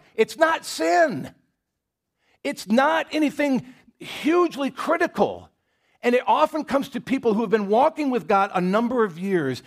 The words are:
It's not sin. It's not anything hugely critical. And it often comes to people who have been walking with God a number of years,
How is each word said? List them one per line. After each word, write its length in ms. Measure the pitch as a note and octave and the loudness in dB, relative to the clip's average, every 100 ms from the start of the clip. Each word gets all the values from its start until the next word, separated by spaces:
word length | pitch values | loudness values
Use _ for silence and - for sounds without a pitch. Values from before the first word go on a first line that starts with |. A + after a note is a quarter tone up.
| _ - | _ -2
It's 220 | A3 A#3 | -2 0
not 260 | D#4+ D#4 | 0 0
sin. 680 | - - E4 F4 D#4+ D#3 - _ _ _ _ _ _ _ _ _ _ _ | -6 -4 0 2 2 -2 -10 _ _ _ _ _ _ _ _ _ _ _
It's 240 | - - F#3 | -8 -6 -2
not 400 | A3+ C#4+ D#4+ - | 2 2 0 -2
anything 640 | D#4 D4 - C#4+ A#3+ - - _ - | 0 0 0 0 0 -4 -20 _ -20
hugely 720 | - - C#4+ F4 E4+ B3 C#4 | -16 -6 0 2 2 -2 -6
critical. 800 | - - E4 D#4+ - C3 F2 F2+ _ _ _ _ _ | -4 -2 0 0 0 0 -2 -14 _ _ _ _ _
And 120 | A#3+ | 0
it 100 | B3 - | 2 2
often 380 | B3 D4+ D#4 - | 2 2 -2 -2
comes 240 | C#4 - | -4 -4
to 120 | B3 | -8
people 320 | - C4 A#3 | -6 -2 0
who 80 | G#3 | 0
have 80 | A3 | 0
been 180 | G#3+ G3 | 0 2
walking 440 | A3 D#4 D#4 C#4+ | 2 2 0 -2
with 160 | A#3+ D#3 | -2 2
God 240 | G3 G3+ | 2 2
a 80 | F#3 | 0
number 420 | F3+ G#3 A#3 B3+ | 0 0 0 0
of 140 | G#3+ D#3+ | -2 -2
years, 460 | G3 F#3 C3+ B2 | -2 0 0 -6